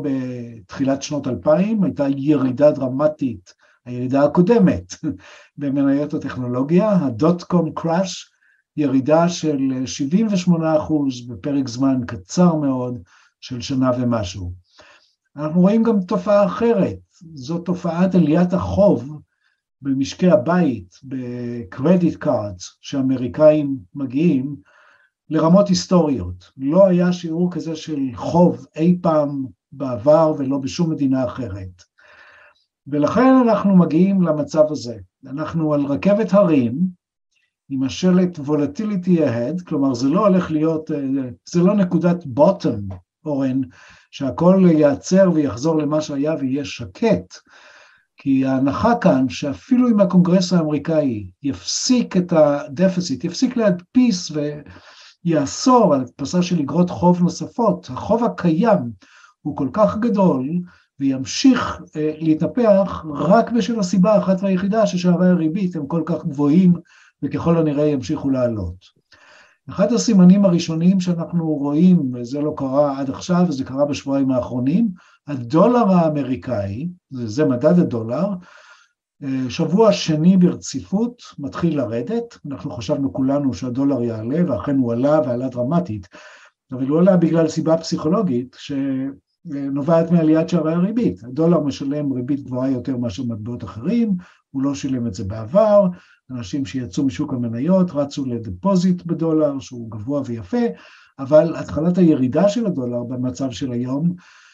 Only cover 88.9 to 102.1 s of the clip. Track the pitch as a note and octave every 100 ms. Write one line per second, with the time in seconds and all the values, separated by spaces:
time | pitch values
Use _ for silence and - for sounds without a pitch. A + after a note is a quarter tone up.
88.9 | C3 C3+ C#3 _ _ E3+ C#3+ C#3 C#3 C#3
89.9 | E3 E3 E3+ D#3 D#3 E3 E3 D#3 E3+ F#3+
90.9 | A3+ F#3+ - A#2 B2+ E3 E3 D3 - C#3
91.9 | D3 C#3+ B2+ B2 C#3 - B2+ C3 B2+ C#3
92.9 | B2 A#2+ G#2 B2 A2 G#2+ A#2+ - G#2 C#3+
93.9 | A#3 A3+ F3+ - _ _ C3 C3+ C#3 C#3+
94.9 | C3 A#2 F#2+ G2 A2 A2 F3+ G#3+ G#3 F#3
95.9 | F3+ _ _ - B2+ A#2 D3 C3 C3 A#2+
96.9 | - C3+ B2+ D3 B2 A#2+ A2+ D3+ F#3+ F3+
97.9 | C4+ C#3+ - B2+ A#2 G#2 F2+ F#3+ F#3+ F#3
98.9 | F3 E3+ D#3 D#3+ D#3 D3 C3+ - B2 A2+
99.9 | A2 A2 C#3+ A#2+ A#2 F#2 A#3+ A#3 F3+ -
100.9 | - _ - C3+ D3+ E3 C#3 - D3 E3+
101.9 | F3+ E3+